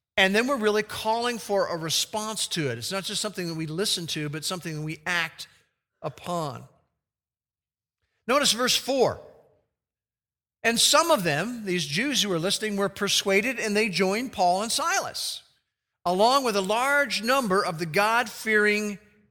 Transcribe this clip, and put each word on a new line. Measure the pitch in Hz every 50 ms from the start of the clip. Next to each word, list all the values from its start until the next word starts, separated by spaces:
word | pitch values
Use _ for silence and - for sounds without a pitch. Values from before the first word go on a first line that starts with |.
| _ _ -
and | 214 190 190 196
then | 214 247
we're | 262 285
really | 240 214 208 208 214
calling | 208 - - - - 220 220 233 240 240 240 220
for | - - 202 196 175 -
a | 175
response | 165 160 160 - - - - - 214 214 220 220 - - -
to | - 175 147 131
it. | 117 117
It's | 117 -
not | 190 196 175
just | - 208 -
something | - 214 180 196 180 170
that | 165
we | 160 160
listen | 151 156 170 208 208 - - 170 -
to, | - 156 151 147
but | 147 156 151
something | - 190 180 - 170 156
that | 151
we | 156 156 160 - -
act | 180 175 170 165 160 - - - - _ _ _ _ _ _ _ _ _ -
upon. | - 151 - - - 175 175 170 156 143 120 120 123 - _ _ _ _ _ _ _ _ _ _ _ _ _ _ _ _ _ _ _ _ _ _ _ _ _ _ _ _ _ _ -
Notice | 220 247 294 277 220
verse | - 226 254 226 -
four. | - - - 277 262 220 139 - - - - - - _ _ _ _ _ _ _ _ _ _ _ _ _ _ _ _ _ _ _ _ _ _ _ _ -
And | 226 233 220
some | - - - 302 330 339
of | 320 233 175
them, | 165 143 147 185 240 247 233 208
these | 190 180 180 151
Jews | 143 139 180 247 294 262 202
who | 202 208
were | 180 160
listening, | 160 196 196 - 220 214 202
were | 196 196 190
persuaded, | - - 208 190 - - - 202 196 196 208 262 254 233
and | - 214 202
they | 208 220 226
joined | 170 165 196 185 196 226 262 233
Paul | - - 185 175 180 190
and | 220 233
Silas, | - - 294 339 381 403 240 110 - - - - - - - _ _ _ _ _ _ _ _ _ _ _ -
along | 175 180 185 214 240 262 285 262
with | 240 196
a | 202
large | 190 185 214 233 254 277 285 285 285 226 185 196
number | 208 233 262 277 254 202 185 202 190
of | 175 170 156
the | 175
God-fearing | 160 147 202 208 214 226 240 240 220 - - - 220 214 214 208 208 208 208 214 208 202 - _ _ _ _ _ _